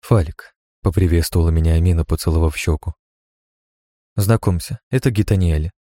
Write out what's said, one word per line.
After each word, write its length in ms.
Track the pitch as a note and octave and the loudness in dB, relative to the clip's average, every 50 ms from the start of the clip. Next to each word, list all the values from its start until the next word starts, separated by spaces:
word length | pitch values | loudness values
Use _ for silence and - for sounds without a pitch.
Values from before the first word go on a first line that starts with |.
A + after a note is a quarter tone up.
«Фалик», — 540 | _ - B2 G#2+ E2+ - - - - - _ _ _ _ _ _ - | _ 2 2 2 2 -2 -6 -16 -20 -20 _ _ _ _ _ _ -6
поприветствовала 640 | G2+ F2+ - F#2+ F2 E2 E2+ E2 - - F2 E2 E2 | -2 0 2 0 2 2 0 0 0 0 0 0 2
меня 220 | D#2+ E2 D#2+ E2 E2 | 2 2 2 2 2
Амина, 320 | E2 E2+ F2+ F2 E2 D#2 | 2 2 2 2 0 0
поцеловав 520 | - E2 D#2 - - D#2+ D#2+ E2 D#2+ D#2 | -2 -4 -4 -2 -2 0 0 0 0 -2
щеку. 380 | - - - D#2 D2 - - - _ _ _ _ _ _ _ _ _ _ _ _ _ _ _ _ _ _ _ _ _ _ _ _ | -2 -2 -2 -2 -2 -4 -10 -14 _ _ _ _ _ _ _ _ _ _ _ _ _ _ _ _ _ _ _ _ _ _ _ _
«Знакомься, 640 | - G2+ G2 A2+ A2 - - F#2 E2+ - - - - _ _ | -4 0 2 2 2 2 -2 -2 -2 -4 -8 -14 -14 _ _
это 200 | - C3 - C#3 | -4 -2 -2 -2
Гитаниэль 600 | A#2 G2 G#2 - G#2+ F#2+ F#2 E2+ D#2+ D2+ D2+ F2 - _ | 0 0 0 0 2 2 2 2 0 0 -2 -6 -10 _